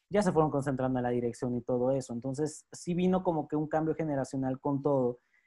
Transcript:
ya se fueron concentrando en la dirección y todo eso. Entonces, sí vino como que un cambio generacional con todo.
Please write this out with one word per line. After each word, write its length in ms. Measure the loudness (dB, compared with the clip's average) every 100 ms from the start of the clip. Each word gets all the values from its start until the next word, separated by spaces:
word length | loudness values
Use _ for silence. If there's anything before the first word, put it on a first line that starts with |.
| _
ya 140 | 0
se 80 | 4
fueron 180 | 4 4
concentrando 480 | 2 0 0 0 0
en 60 |
la 80 | 0
dirección 440 | 0 -2 -2 -4 -2
y 60 |
todo 300 | -2 0 2
eso. 220 | 0 -2
Entonces, 520 | -6 -6 -4 -4 -6 -16
sí 240 | -10 -4 0
vino 260 | 2 2
como 260 | 2 -2 -2
que 80 | -2
un 120 | 0
cambio 260 | 0 0
generacional 680 | 0 -2 -2 -2 -2 -4 -2
con 220 | -2 0
todo. 380 | 2 2 2 -2 _ _